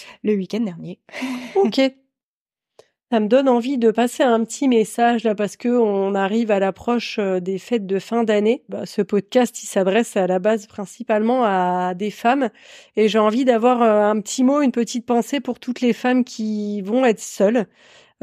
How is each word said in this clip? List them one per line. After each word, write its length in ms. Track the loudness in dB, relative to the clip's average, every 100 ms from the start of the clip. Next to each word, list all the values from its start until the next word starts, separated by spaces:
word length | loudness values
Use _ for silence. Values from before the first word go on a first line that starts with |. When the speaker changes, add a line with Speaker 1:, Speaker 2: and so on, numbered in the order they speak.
| -10 -6
Speaker 1:
le 140 | -2 -2
week-end 240 | -2 -6
dernier. 380 | -6 -8 -14 -16 _
<laughs> 0 | -10 -8 -8 -4 0
Speaker 2:
Ok. 240 | 0 2 0 -2 _ _ _ _ _ _ _ _ _ _ -4
Ça 80 | -2
me 80 | 2
donne 200 | 2 4
envie 300 | 2 0 0
de 140 | 2
passer 320 | 2 0 0
un 200 | 2 2
petit 240 | 0 -2 2
message 560 | 2 2 0 0 2
là, 120 | 0 -2
parce 200 | -4 -4
que 140 | 0
on 460 | 2 2 0 0 0
arrive 340 | 0 0 0
à 80 | 0
l'approche, 600 | 0 -2 -2 -2 -2 -4
euh, 200 | -2 -2
des 200 | -4 -6
fêtes 260 | -4 -4 -2
de 140 | -4
fin 240 | -2 -2
d'année. 400 | 2 2 2 0 -6
Bah, 180 | -10 -6
ce 160 | -4
podcast, 580 | -2 -2 0 0 0 -4
il 60 | -6
s'adresse 500 | -2 2 0 0 0
à 80 | 0
la 140 | 0
base 260 | 0 -2 -4
principalement 800 | -14 -14 -10 -2 0 2 2 2
à 480 | 2 0 0 -2
des 160 | -4 -6
femmes, 400 | -2 0 0 -2 -6 -20 -20 -6 0
et 120 | 2
j'ai 120 | 4
envie 260 | 2 2 2
d'avoir, 380 | 4 4 4
euh, 180 | 4 4 2
un 100 | 0
petit 240 | -4 0
mot, 180 | 2 4
une 100 | 2
petite 340 | 0 -4 -4 -2
pensée 340 | -2 0 -4
pour 180 | -6 -8
toutes 220 | -8 -2
les 120 | 0
femmes 300 | 0 0 0
qui 580 | 0 -4 -6 -4 -4 -6
vont 240 | -2 0 2
être 160 | 0
seules, 460 | -4 0 2 2 -2 _ _ -20 _ -4